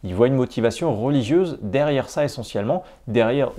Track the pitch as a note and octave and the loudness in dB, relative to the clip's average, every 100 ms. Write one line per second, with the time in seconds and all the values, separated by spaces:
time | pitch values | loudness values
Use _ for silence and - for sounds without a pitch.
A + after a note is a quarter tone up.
0 | G2 F2+ A#2+ C3+ B2 - A#2 A2+ E3 A2 | -6 2 4 4 0 0 0 0 -2 0
1 | B2 C#3+ A2 E3 F#3 D3 - C3+ D3 C#3 | 0 0 2 2 2 -2 -4 0 2 0
2 | B2 - D3 - G#2+ G#2+ G#2 E3+ - - | -2 -2 -2 -4 -8 -4 -2 -2 -4 -18
3 | - A2+ A2+ C#3 C3+ | -2 2 2 2 -2